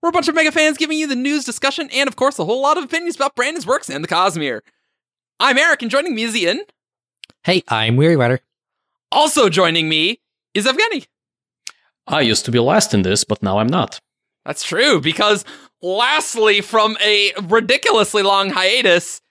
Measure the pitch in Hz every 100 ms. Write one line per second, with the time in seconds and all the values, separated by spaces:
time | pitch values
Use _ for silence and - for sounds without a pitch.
0 | 339 349 294 320 311 320 311 311 311 311
1 | 311 254 262 294 262 233 277 277 285 262
2 | 285 - 262 - 165 240 277 320 285 320
3 | 339 - 277 - 247 320 175 269 - 147
4 | 160 170 190 165 147 113 _ _ _ _
5 | _ _ _ _ 247 254 320 302 233 254
6 | 349 226 226 226 175 240 415 _ _ _
7 | _ _ - _ - 185 - 113 110 123
8 | 156 160 120 131 _ _ _ _ _ _
9 | _ - 302 302 214 170 175 165 160 156
10 | 165 240 _ _ _ 202 208 262 440 370
11 | - _ _ _ _ _ - - _ _
12 | - 151 127 107 - 120 120 190 - 104
13 | 92 101 - 107 98 98 113 175 131 -
14 | _ _ _ _ - 147 - 170 277 190
15 | 139 - 208 208 - - - _ 175 190
16 | 247 302 294 233 214 202 196 220 214 214
17 | 208 208 202 190 180 220 226 269 466 226
18 | 208 214 196 196 196 185 185 240 196 175
19 | - - _